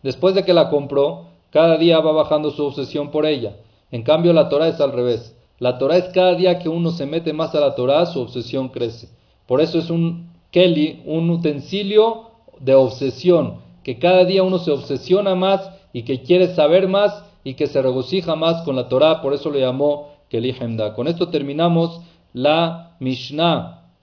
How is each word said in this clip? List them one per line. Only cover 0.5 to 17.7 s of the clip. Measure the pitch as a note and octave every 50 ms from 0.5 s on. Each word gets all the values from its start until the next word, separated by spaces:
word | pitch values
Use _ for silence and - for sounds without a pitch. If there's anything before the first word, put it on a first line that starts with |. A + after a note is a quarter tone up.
| F3
la | E3+ D3+ -
compró, | D3+ C#3+ C#3 C3 C#3 C#3 C#3 D3+ E3+ - - - _ _ _ _
cada | _ D3+ D#3+ E3 D#3+
día | D#3 E3+ E3+ D#3+ D#3+
va | D#3 D#3+
bajando | D#3 D#3 D3 - D#3 D3+ D3+ D3+
su | C#3+ - D3
obsesión | C#3+ C#3+ - C3+ - - D3+ C#3+ C#3+
por | - D3+ D3+
ella. | D#3 D3+ C3 A#2 G#2 G2+ - - _ _ _ _ _
En | B2+ A#2+ A2+
cambio, | C3 D3+ D#3+ E3+ F3 E3+
la | D#3+ C#3+ C3+
Torah | C#3+ C#3+ D#3+
es | E3 D#3+ -
al | D3 C3+
revés. | B2 B2 B2 B2 A#2 A2 - - _ _ _ _ _ _
La | A#2+ B2 B2
Torah | B2 C3+ C#3 E3
es | F3+ F3+ F#3 -
cada | F#3 F#3 F#3 F3
día | E3 F3+ F3+ F3 E3+
que | -
uno | D#3+ D#3+ E3+ E3+ E3
se | E3+ - C#3
mete | C#3 D#3 E3 E3 D#3+
más | D3+ D#3 E3 D#3+ -
a | D3+
la | D3 C3+ C3+
Torah, | B2+ B2 C3 C#3 D3 C3
su | - - C#3
obsesión | B2 A2+ - B2+ A2+ - - C3+ C3 B2+
crece. | - - A#2+ A2+ A2+ - - - _ _ _ _ _ _ _
Por | _ B2+ C3+
eso | D#3+ E3 E3+ E3+
es | E3 E3
un | E3 E3 E3+ E3 E3+ - - - _ _ _ _
keli, | - F3 F#3 F3+ E3 D3 D3+ D#3+ D#3 - -
un | C#3 D#3 E3 E3 E3+
utensilio | E3+ E3+ E3+ D#3 D3 C#3 B2+ - F#3 G3+ G#3 G3 G#3 G#3+ A3 A3+ A3+ A3+ - - _ _ _ - _ _
de | B2+ C3 C3+
obsesión, | C3+ C3 B2 A2 - C#3 C3 A#2+ - - F3 F3 D#3+ C3 A2 - - - - - _ _
que | - B2 -
cada | - F3 F#3 F#3 F3+
día | F3+ F#3+ F#3+ F#3
uno | F#3 F#3+
se | F3+ E3+ E3+
obsesiona | D3 C3 - - C#3 B2 - - F3+ G3+ G#3 G3 F#3
más | F#3 - F#3+ G3 F#3+ F#3+ - - - _ _ -
y | B2 A2
que | B2+ C3+ B2+
quiere | - - F3 F#3 F#3
saber | E3+ - E3+ D3+ D3 E3 F#3+ G3
más | F#3 F#3+ G3 G#3 G3+ G3+ - - - _ _ _
y | C3+ C3
que | - D3+
se | C#3